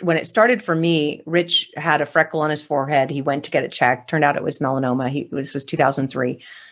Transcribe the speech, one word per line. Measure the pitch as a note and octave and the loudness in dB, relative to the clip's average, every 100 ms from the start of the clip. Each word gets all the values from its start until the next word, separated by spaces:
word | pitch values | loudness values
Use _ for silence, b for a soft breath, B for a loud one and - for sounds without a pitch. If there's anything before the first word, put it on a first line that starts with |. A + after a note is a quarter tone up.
when | F3 E3 | 0 0
it | E3 | 0
started | - A3+ A#3+ | 2 4 2
for | - D#3+ | 0 0
me, | E3+ D#3+ D3 - - | 2 2 0 -4 -2
Rich | E3+ F3 - - - | -2 0 -2 -2 -4
had | E3 D3+ | 0 0
a | C#3+ | 2
freckle | E3 D#3 D#3+ | 2 2 0
on | D3+ | -2
his | D3+ | -2
forehead. | - D3 C3+ D3 C3 | -2 -2 0 2 2
He | C#3 | -2
went | C#3 C#3 C#3+ | -4 -4 -2
to | |
get | D3+ B2+ | -2 -2
it | |
checked. | - B2+ B2+ - | 0 0 0 -2
Turned | D#3+ | 2
out | D3 C#3+ | 2 2
it | |
was | D#3 D3+ | -4 -2
melanoma. | C#3 C3+ C3 B2+ B2+ | -2 0 0 -2 -2
He, | C#3 - | -4 -6
this | C3+ C3+ | -8 -6
was | C#3+ C#3 | -8 -6
two | D#3+ | 0
thousand | C3+ C#3 C3+ | 2 2 -4
three. | C3+ B2+ C3+ B B B | -2 -4 -6 B B B